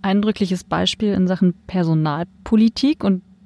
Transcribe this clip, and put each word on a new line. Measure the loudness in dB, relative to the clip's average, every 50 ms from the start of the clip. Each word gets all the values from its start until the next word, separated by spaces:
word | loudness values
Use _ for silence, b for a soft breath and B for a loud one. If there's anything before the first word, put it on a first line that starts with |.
eindrückliches | -4 -2 0 0 0 0 0 -2 -2 -2 -4 -6 -6
Beispiel | -6 -4 -2 -2 -4 -2 -2 -2 -2 0
in | 0 0 0
Sachen | 2 2 2 2 2 -2 -10
Personalpolitik. | -6 -4 -2 0 0 0 0 0 -2 -2 -4 -8 -10 _ -14 -4 0 2 4 4 2 2 0 -2 -2 -2 0 0
Und | -2 -2 -2 -4 _ -20 _ -12